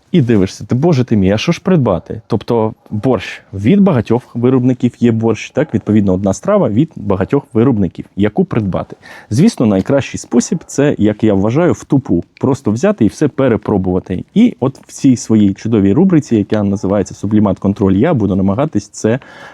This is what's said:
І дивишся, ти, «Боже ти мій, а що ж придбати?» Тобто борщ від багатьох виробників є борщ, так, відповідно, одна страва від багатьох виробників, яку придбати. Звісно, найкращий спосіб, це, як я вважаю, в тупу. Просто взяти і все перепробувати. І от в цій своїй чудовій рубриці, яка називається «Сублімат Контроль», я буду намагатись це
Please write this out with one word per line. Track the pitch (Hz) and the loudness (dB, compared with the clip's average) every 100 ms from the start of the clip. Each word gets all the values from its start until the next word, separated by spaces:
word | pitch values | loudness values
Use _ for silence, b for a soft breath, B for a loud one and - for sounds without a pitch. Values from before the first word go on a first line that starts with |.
| - 180 | -2 0
І | |
дивишся, | 120 107 92 - | 2 2 0 -4
ти, | - | -4
«Боже | 123 170 131 | 0 2 2
ти | - 107 | 2 2
мій, | 95 | 2
а | 107 | 0
що | - | -2
ж | - | -4
придбати?» | - 180 117 85 - 110 - | 0 0 2 -2 -4 -14 -6
Тобто | 110 - 117 110 - - | -6 -2 -2 -2 -6 -10
борщ | 110 254 - - - - | -4 0 -2 -4 -16 -14
від | 98 110 202 | -4 2 4
багатьох | 196 127 - 117 - 120 | 4 2 0 -2 -4 -2
виробників | 120 131 127 127 123 - | 2 2 0 0 -2 0
є | 120 | 0
борщ, | 113 113 110 - | 2 0 -2 -4
так, | 131 156 | -6 -4
відповідно, | 104 - 107 98 | -4 0 2 2
одна | 92 98 | 0 -2
страва | 98 - 208 131 | -2 0 0 0
від | 104 160 - | 0 -2 -4
багатьох | 104 95 92 139 - | -4 -4 0 -2 -2
виробників, | 110 131 107 85 - - - | 0 2 2 -2 -6 -12 -2
яку | 104 - | -2 0
придбати. | 190 123 98 85 - - B B B | -2 -2 -4 -4 -8 -14 B B B
Звісно, | 110 226 - 113 | 2 2 2 0
найкращий | 95 - 139 - - | 2 2 0 -2 -12
спосіб, | - 123 - 175 - | -2 -2 0 -6 -6
це, | - 143 - | 0 0 2
як | 104 104 | 0 2
я | 110 | 0
вважаю, | 98 107 139 175 | 2 0 0 0
в | - | -2
тупу. | - 139 - 87 - - | -2 -2 0 -4 -4 -4
Просто | 120 135 107 | -2 -2 -2
взяти | 110 196 208 | -2 -2 2
і | 104 | 0
все | - 147 | 0 -4
перепробувати. | - 131 104 - 101 92 90 - 90 - | 0 0 0 0 -2 0 -4 -4 -8 -4
І | 196 240 - | 2 2 0
от | 131 - - | -4 -6 -20
в | |
цій | - 139 117 | -10 -4 -4
своїй | - 110 101 | 0 2 2
чудовій | 98 110 113 98 | 0 -2 0 2
рубриці, | 113 190 160 - 110 | 2 2 0 0 -2
яка | 98 107 | 0 -2
називається | 101 98 95 101 92 | -2 -2 -2 -2 -4
«Сублімат | - 98 107 104 - | -6 -2 2 2 0
Контроль», | 98 101 95 | -2 0 0
я | 95 156 | 2 0
буду | 147 98 95 | 0 0 0
намагатись | 95 101 156 104 - | 0 -2 -2 -4 -8
це | - 107 127 B B B | -4 -2 -2 B B B